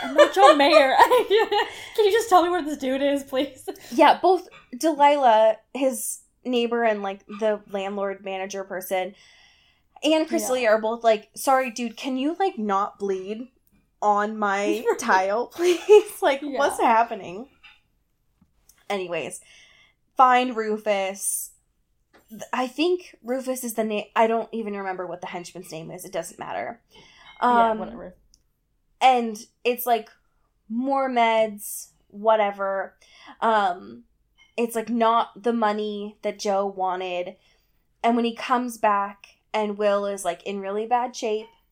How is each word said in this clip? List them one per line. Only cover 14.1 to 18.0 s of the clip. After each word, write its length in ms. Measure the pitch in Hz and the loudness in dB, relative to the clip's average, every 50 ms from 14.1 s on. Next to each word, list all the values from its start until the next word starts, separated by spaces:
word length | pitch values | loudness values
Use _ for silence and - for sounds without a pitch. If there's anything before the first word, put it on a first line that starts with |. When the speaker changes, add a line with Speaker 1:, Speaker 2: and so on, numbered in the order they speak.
| 208 208 208 214 220 214 | 2 2 0 -2 -4 -2
Speaker 2:
my 460 | 208 202 196 202 202 208 208 - - 466 | -2 -2 0 0 0 -2 -2 -2 -2 -2
Speaker 1:
<laughs> 80 | 403 - | -2 0
Speaker 2:
tile, 480 | 285 226 202 190 190 196 202 233 240 - | 0 2 2 2 2 0 -2 -2 -4 -6
please? 320 | - - 349 359 349 330 - - | -4 0 0 2 2 2 6 8
<laughs> 340 | 415 415 427 - - - | 8 8 8 6 0 -2
Like, 200 | 392 320 269 277 | 0 0 0 0
Speaker 1:
Yeah. 180 | 302 294 262 233 | -4 -6 -2 0
Speaker 2:
what's 200 | 277 339 - - | 0 0 0 2
happening?" 680 | 392 269 226 220 233 233 226 202 175 170 175 202 254 - _ _ - - _ _ _ _ _ _ | 2 4 4 4 2 0 -2 -8 -10 -12 -12 -14 -14 -16 _ _ -20 -20 _ _ _ _ _ _